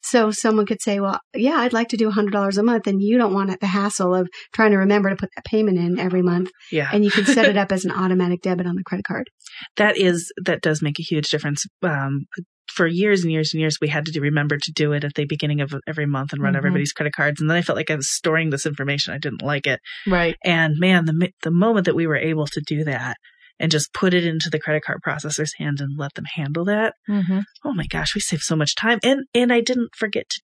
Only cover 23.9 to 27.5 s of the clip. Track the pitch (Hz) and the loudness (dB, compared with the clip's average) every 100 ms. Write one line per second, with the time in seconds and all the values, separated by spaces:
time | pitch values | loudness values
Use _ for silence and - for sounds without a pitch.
23.9 | - 190 180 170 160 165 156 156 151 - | 0 2 4 2 -2 -2 -4 -2 -2 -2
24.9 | - - 147 151 147 156 - 151 143 143 | -8 -6 -6 -6 -4 -6 -4 -4 -4 -4
25.9 | 143 139 - 147 - 139 151 180 208 220 | -6 -8 -10 -12 -8 -4 -2 0 0 0
26.9 | - - 208 180 190 202 | -4 -4 -2 0 0 -2